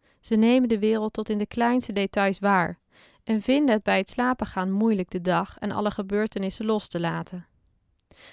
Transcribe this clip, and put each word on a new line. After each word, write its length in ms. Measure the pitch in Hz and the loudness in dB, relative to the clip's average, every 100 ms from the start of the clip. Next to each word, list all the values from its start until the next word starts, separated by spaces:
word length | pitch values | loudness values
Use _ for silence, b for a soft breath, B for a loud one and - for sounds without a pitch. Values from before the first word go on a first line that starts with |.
| _ _ | _ _
Ze 160 | - 220 | -2 2
nemen 340 | 226 254 247 | 4 4 4
de 100 | 220 | 2
wereld 340 | 214 220 214 | 0 0 -2
tot 160 | - 214 | -6 -4
in 80 | 208 | -4
de 80 | 214 | -4
kleinste 480 | - 233 247 240 | 0 2 0 -2
details 460 | 202 196 - 196 190 | -2 -2 0 0 2
waar 400 | 202 190 170 175 _ b b b | 2 2 2 -4 _ b b b
en 180 | - 220 | -2 -2
vinden 340 | 202 269 294 214 | 2 4 4 2
het 80 | |
bij 140 | - 190 | 2 0
het 120 | 190 | 0
slapen 380 | - 247 254 214 | -2 -2 -2 -4
gaan 240 | - 185 | -4 -2
moeilijk 400 | 196 226 208 180 | 0 2 0 -2
de 100 | 185 | -4
dag 360 | 175 170 196 - | 0 0 -2 -6
en 140 | 208 | -6
alle 200 | - 208 | -2 -2
gebeurtenissen 720 | 214 196 202 214 196 190 - 214 | -4 -2 -2 -2 -4 -6 -4 -2
los 220 | 214 - | -2 -2
te 120 | 170 | -4
laten. 480 | 170 165 175 180 - _ _ _ _ _ _ B B | -2 -4 -8 -12 -16 _ _ _ _ _ _ B B